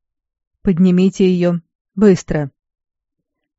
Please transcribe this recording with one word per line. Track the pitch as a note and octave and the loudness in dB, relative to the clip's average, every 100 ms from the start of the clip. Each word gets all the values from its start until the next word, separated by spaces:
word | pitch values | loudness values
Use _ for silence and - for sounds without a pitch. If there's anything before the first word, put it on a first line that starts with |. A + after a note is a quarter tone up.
| _ _ _ _ _ _ | _ _ _ _ _ _
«Поднимите | - E3 F#3 F3+ F#3+ - F#3 | -4 0 2 2 0 0 -2
ее, | F3+ F3 F3 - _ _ F#3+ | 0 -2 -4 -8 _ _ 0
быстро!» | G#3 F#3 - D#3 C#3+ - _ _ _ _ _ _ _ _ _ | 2 2 -2 -8 -8 -12 _ _ _ _ _ _ _ _ _